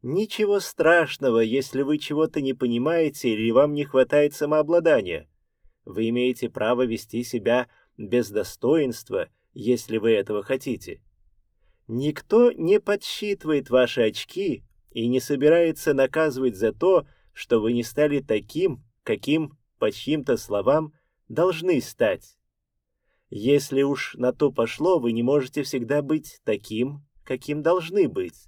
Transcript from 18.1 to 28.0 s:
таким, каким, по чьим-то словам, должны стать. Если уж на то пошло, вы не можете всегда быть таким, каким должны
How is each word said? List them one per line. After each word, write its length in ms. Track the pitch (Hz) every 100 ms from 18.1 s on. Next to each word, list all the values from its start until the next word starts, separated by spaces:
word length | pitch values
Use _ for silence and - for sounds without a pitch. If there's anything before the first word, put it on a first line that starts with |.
| 143
таким, 640 | 139 107 - 151 185 127 _ _
каким, 540 | - 110 - 156 151 _ _ _
по 120 | 110
чьим-то 460 | - - 156 131 120
словам, 560 | - 101 98 147 156 _ _ _ _
должны 540 | 123 180 160 180 156
стать. 560 | - - 113 92 - _ _ _ _ _ _ _ _ _ _
Если 520 | 101 113 143 143 135
уж 340 | 139 139 - -
на 160 | 123
то 200 | 127 147
пошло, 480 | 131 117 - 160 180
вы 120 | 120
не 120 | 113
можете 400 | 120 147 123 -
всегда 380 | 139 135 120 147
быть 380 | 139 156 - -
таким, 640 | - 104 - 107 127 147 _ _
каким 380 | - 131 - 147
должны 460 | 151 180 165 196